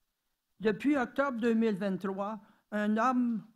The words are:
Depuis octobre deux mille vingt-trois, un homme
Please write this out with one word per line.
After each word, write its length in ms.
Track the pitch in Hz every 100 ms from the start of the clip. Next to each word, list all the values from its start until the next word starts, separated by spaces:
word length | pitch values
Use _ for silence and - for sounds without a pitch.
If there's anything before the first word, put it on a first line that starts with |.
| _ _ _ _ _ -
Depuis 360 | 214 214 269 294
octobre 420 | 240 - 277 233
deux 160 | 233
mille 220 | 226 226 185
vingt-trois, 640 | 202 185 196 196 202 214 - _ _
un 240 | 208 208 214
homme 440 | 247 247 240 220 -